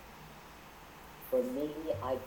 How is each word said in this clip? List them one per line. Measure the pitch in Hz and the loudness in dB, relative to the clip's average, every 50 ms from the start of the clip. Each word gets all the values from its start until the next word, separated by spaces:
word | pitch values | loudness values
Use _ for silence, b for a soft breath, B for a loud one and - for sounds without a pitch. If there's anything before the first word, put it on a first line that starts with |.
| - - - - - - - - - - - - - - - - - - - - - - - - - - | -10 -14 -14 -14 -14 -14 -14 -14 -14 -14 -14 -14 -14 -14 -14 -14 -14 -14 -14 -14 -14 -14 -14 -12 0 4
For | - 127 123 | 6 6 6
me, | 123 127 139 147 151 151 156 160 160 147 - - | 6 4 2 2 2 0 0 0 2 2 2 4
I | 127 131 127 - | 2 2 2 2